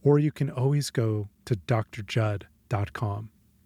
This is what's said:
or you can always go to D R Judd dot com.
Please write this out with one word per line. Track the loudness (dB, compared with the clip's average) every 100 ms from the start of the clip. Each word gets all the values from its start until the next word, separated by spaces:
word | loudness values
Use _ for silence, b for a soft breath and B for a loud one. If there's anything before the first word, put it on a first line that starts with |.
or | 4 4
you | 4
can | 0 -4
always | 0 0 2 0
go | -2 0 0 -4 _
to | -6 -4
D | 0
R | 0 0 -8 -6
Judd | -2 0 -2 -8 _ -6
dot | -4 -4
com. | -4 -6 -6 -10 _ _ _